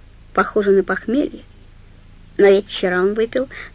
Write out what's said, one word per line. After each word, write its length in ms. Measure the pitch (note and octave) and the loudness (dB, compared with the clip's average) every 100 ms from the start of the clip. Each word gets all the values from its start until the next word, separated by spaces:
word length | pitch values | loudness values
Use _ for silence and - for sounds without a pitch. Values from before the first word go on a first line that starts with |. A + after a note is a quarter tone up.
| - - - | -20 -20 -8
Похоже 380 | - F#3+ - G3 | -4 -2 0 2
на 120 | G3 | 2
похмелье, 600 | F#3 F#3+ - B3+ D4+ - - - - - - - - - - - | 2 -4 -4 -2 -2 -6 -20 -20 -20 -20 -20 -20 -20 -20 -12 2
но 60 | G3+ | 4
ведь 180 | G3 G3+ | 4 0
вчера 340 | - F#3+ F3+ | -6 -2 0
он 140 | F#3+ | 0
выпил 340 | G#3 A3+ B3+ C4+ - - | 0 -2 -4 -6 -10 -10